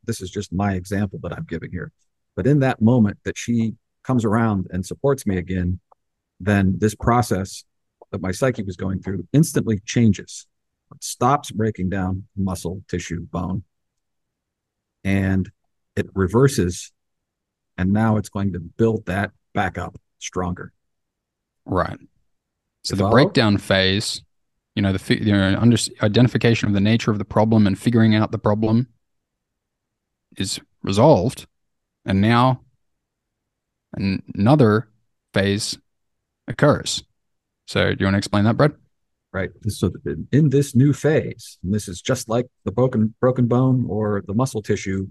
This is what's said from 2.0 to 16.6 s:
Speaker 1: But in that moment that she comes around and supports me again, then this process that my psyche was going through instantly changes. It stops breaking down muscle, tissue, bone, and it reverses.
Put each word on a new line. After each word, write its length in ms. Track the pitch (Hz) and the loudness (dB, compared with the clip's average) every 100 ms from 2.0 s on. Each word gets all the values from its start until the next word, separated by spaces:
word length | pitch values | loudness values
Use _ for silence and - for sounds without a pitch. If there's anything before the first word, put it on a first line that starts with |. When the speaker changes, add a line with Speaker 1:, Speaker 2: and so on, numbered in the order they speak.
| _ _ _ | _ _ _
Speaker 1:
But 120 | - 95 | -4 2
in 120 | 147 | 2
that 220 | 131 - | 2 2
moment 360 | 110 127 104 90 | 4 6 4 0
that 140 | - - | -10 -10
she 360 | - 117 110 104 _ _ | -4 -2 -2 -6 _ _
comes 220 | - 127 | -2 0
around 420 | 107 110 113 101 82 | 2 2 2 0 -4
and 140 | 90 | -6
supports 420 | 95 - 139 135 - | -8 -4 -2 -2 -2
me 100 | 92 | -4
again, 420 | 85 92 87 90 - _ _ _ _ _ | -2 -4 -2 -4 -8 _ _ _ _ _
then 360 | 92 101 95 87 | 0 2 2 2
this 160 | 107 | -2
process 680 | - - 120 - 92 95 - - _ _ _ - | 0 0 2 2 -2 -6 -12 -20 _ _ _ -14
that 100 | 92 | -8
my 100 | 87 | -6
psyche 320 | 92 135 120 | -2 -2 -2
was 140 | 95 90 | -8 -8
going 240 | 95 95 | -6 -6
through 260 | - 98 - | -6 -8 0
instantly 480 | 135 160 135 107 104 | 2 2 0 -2 -4
changes. 640 | - - 117 95 - - - _ _ _ _ | -2 2 2 2 -4 -20 -20 _ _ _ _
It 80 | - | -16
stops 480 | - - 123 143 - | -14 -2 0 0 -4
breaking 400 | 104 110 104 92 | -4 -4 -4 -4
down 340 | 98 92 92 101 98 | -4 -4 -6 -8 -6
muscle, 460 | 95 90 85 95 - | -6 -4 -8 -10 -8
tissue, 380 | 87 - 82 85 | -8 -8 -10 -8
bone, 340 | 85 92 92 - _ _ _ _ _ _ _ _ _ _ _ _ _ | -8 -6 -6 -8 _ _ _ _ _ _ _ _ _ _ _ _ _
and 460 | 98 98 95 95 92 _ _ _ _ - | -2 0 0 0 -4 _ _ _ _ -8
it 100 | - | -6
reverses. 800 | 95 92 110 139 139 | -2 0 4 4 4